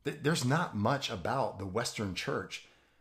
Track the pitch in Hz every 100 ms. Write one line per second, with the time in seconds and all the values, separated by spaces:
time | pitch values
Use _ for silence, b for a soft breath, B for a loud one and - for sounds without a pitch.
0 | 143 151 135 165 127 156 156 107 104 139
1 | - 110 87 131 110 - 98 98 123 -
2 | 101 85 - 139 90 - b b b b